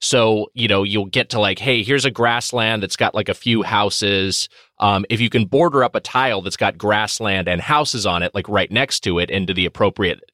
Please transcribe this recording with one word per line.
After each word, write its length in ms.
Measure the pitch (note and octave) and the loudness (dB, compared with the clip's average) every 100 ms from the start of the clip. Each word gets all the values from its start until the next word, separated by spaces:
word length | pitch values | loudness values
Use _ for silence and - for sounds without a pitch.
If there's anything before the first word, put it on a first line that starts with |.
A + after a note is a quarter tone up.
So, 500 | - C3 A2 A2 G#2 | 0 2 4 2 -2
you 140 | - A#2 | -2 0
know, 140 | G2 | 0
you'll 240 | G2+ G#2 G2 | 0 -2 -2
get 240 | B2+ - | -2 -2
to, 100 | A#2+ | 0
like, 180 | G2+ F#2+ | 0 0
hey, 240 | C3+ B2 | 0 0
here's 220 | G#2 C#3 | 0 0
a 60 | C3 | 0
grassland 720 | A2+ A#2 A#2 - B2 A2 A2 | 0 0 0 -2 -2 0 0
that's 140 | G2 - | -2 -2
got, 180 | A2 | -2
like, 140 | G#2 G2+ | 0 -2
a 60 | |
few 280 | F#2+ - A2+ | -2 0 0
houses, 840 | G2 G#2+ G#2 - G2+ G2 F#2+ F#2 - _ _ - | 2 0 0 0 0 0 0 -2 -6 _ _ -2
um, 240 | G2+ G2 G2 | 2 2 0
if 100 | A#2 | 0
you 100 | A#2 | 0
can 140 | B2 | 0
border 400 | G2+ C#3 E3+ C#3 | 2 2 4 4
up 100 | B2 | 2
a 60 | A2+ | 0
tile 420 | - B2+ C3 G#2 | -4 -2 0 -2
that's 140 | F#2 - | -4 -2
got 200 | G#2 E2 | -2 0
grassland 720 | G#2 G#2 G#2+ - A2 F#2+ F2 | 0 0 0 -2 -2 -2 0
and 120 | F2+ | -2
houses 460 | - D3+ D3+ B2 G2+ | 0 0 0 -2 -2
on 160 | F2 | 0
it, 120 | F2 | -2
like, 140 | G2+ F#2 | -4 -2
right 220 | G#2 F#2 | 0 0
next 300 | G#2+ C#3 - | 0 -2 -2
to 180 | - F2 | -2 0
it 120 | F2 | 0
into 240 | F#2+ F#2 | -2 -2
the 120 | F2+ F2+ | -2 -2
appropriate, 540 | - G#2 - F#2+ - - | 0 0 0 -2 -2 -10